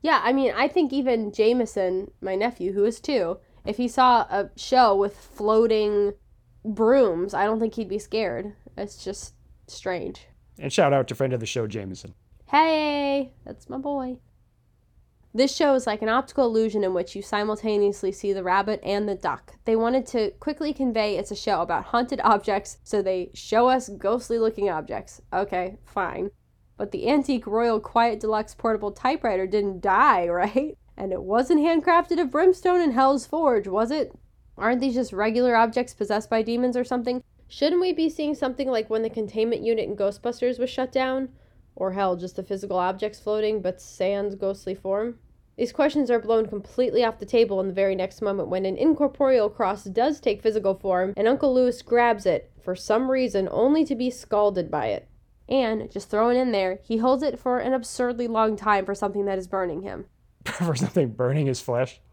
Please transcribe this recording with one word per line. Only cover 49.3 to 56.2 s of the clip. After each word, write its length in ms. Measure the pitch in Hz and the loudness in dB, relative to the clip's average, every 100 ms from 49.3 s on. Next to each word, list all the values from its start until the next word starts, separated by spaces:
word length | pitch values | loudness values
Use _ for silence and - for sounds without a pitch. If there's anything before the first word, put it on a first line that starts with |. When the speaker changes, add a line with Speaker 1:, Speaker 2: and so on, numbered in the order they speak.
| 262 220 | 4 2
Speaker 1:
cross 340 | - 202 202 | 0 -2 -2
does 380 | 202 190 262 302 | -4 0 0 2
take 200 | - 202 | -2 0
physical 320 | 220 220 196 | 0 0 0
form, 400 | 190 196 180 190 202 | -2 0 0 0 0
and 100 | 214 | 2
Uncle 260 | 269 285 | 4 4
Lewis 280 | 254 254 247 | 4 4 0
grabs 440 | - 240 240 214 - | 0 4 4 2 2
it, 240 | - - - | 0 -2 -14
for 140 | - 185 | -8 -8
some 340 | - 220 262 | 0 0 2
reason, 380 | 262 254 196 190 | 0 0 0 -2
only 320 | - 240 311 | 2 4 4
to 100 | 320 | 2
be 160 | 233 254 | 0 -4
scalded 640 | 247 - 208 208 185 170 | -4 -2 2 2 2 -4
by 140 | 151 113 | -2 -2
it. 240 | 101 - - _ _ - | -4 -8 -20 _ _ -2
And, 420 | 262 233 220 - | 0 0 -2 -6
just 180 | 208 - | -10 -4
throwing 280 | 208 | 0